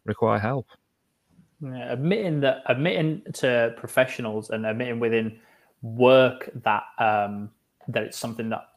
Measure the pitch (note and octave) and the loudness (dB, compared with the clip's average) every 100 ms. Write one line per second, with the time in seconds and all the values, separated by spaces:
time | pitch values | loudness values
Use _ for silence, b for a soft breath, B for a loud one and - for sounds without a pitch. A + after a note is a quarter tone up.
0 | - G#2+ A2+ A2 G#2+ C#3 - _ _ _ | -8 0 2 2 0 -4 -8 _ _ _
1 | _ _ _ _ _ - C#3 B2+ B2 B2 | _ _ _ _ _ -16 -12 -10 -6 -2
2 | D#3 G#3+ F#3+ D3 C3+ - - B2 E3 F#3 | 0 0 0 0 2 0 0 0 0 0
3 | D#3+ D#3 - - C3+ A#2+ A#2 A#2 A#2 - | 0 -2 -8 -2 0 2 2 -2 -2 2
4 | B2+ - A#2 G#2+ G#2+ A2+ A2 A2 B2 A#2 | 2 0 -6 -6 -6 -4 -4 -4 -4 -2
5 | A#2 A2+ A2+ A2 b b b b A#2 A2+ | 0 2 0 -6 b b b b -8 4
6 | B2 C3 B2+ - - B2 A2+ G#2 - - | 8 8 6 2 -10 -4 0 0 -2 0
7 | A2+ G#2+ G2+ G2+ G#2 - _ _ - A2 | 2 2 0 -4 -10 -16 _ _ -8 -6
8 | G#2+ - A#2+ A2+ A2+ A2+ - | -6 -6 -8 -6 -6 -6 -6